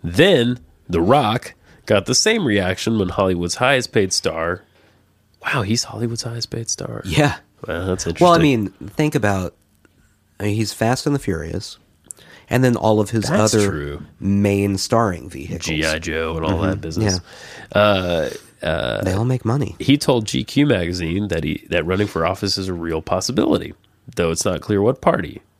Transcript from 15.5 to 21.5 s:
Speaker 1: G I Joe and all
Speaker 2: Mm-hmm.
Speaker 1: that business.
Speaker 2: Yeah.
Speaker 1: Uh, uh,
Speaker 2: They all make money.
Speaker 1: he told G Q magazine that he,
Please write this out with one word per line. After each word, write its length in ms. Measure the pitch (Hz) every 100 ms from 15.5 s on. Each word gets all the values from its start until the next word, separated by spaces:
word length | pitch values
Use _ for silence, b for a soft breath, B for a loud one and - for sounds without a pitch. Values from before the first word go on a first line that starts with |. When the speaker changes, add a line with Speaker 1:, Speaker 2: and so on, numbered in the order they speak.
| 82
Speaker 1:
G 220 | - 78 78
I 120 | 80
Joe 380 | 80 80 80 82
and 80 |
all 80 | 80 80
Speaker 2:
Mm-hmm. 120 | 80
Speaker 1:
that 100 | 78
business. 360 | 78 80 107 92 - B B B B
Speaker 2:
Yeah. 60 | 101
Speaker 1:
Uh, 500 | 104 98 92 85 73 - - _
uh, 380 | - 80 60 53
Speaker 2:
They 80 | -
all 120 | 92
make 200 | 117 127 110
money. 280 | 131 117 -
Speaker 1:
he 180 | - 143
told 300 | - 123 104
G 180 | 131
Q 220 | 117 - 147
magazine 600 | 107 85 90 82 90 104
that 160 | 82
he, 200 | 76